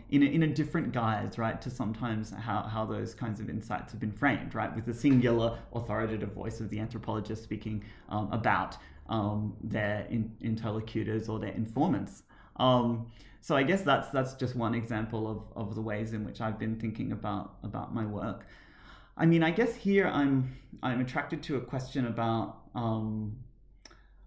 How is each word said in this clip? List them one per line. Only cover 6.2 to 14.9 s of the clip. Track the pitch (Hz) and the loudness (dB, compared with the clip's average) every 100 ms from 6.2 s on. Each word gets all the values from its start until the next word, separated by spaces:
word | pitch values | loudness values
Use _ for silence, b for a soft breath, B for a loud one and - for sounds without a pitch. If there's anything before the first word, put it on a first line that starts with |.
| 101 | -4
voice | 98 95 - | -6 -6 -6
of | 107 | -6
the | 104 | -4
anthropologist | 110 110 - 110 101 110 | -4 -6 -4 -4 -2 -6
speaking, | - 104 107 107 B B B | -6 -6 -4 -6 B B B
um, | 107 104 | -4 -2
about, | 110 113 95 95 - B B - | 2 4 4 2 -6 B B -4
um, | 110 104 104 107 - | 0 0 0 -2 -4
their | 110 107 104 104 - | -4 0 0 -2 -2
in-, | 117 110 - | -2 -2 -4
interlocutors | 113 110 113 107 107 110 104 110 - | -2 -2 -2 -4 -2 -2 0 -2 -2
or | 107 | -4
their | 104 | -4
informants. | - 110 131 170 113 98 - - B B - | -2 -2 2 2 2 -2 -10 -20 B B 2
Um, | 131 123 117 117 117 B B B | 6 6 4 0 -4 B B B
so | - 139 | 0 2
I | |
guess | 135 190 | 4 2
that's, | 143 131 - | 4 2 2
that's | 139 131 | -2 -2
just | - 123 123 | -2 -4 0
one | 110 | 0
example | 117 113 | 0 -2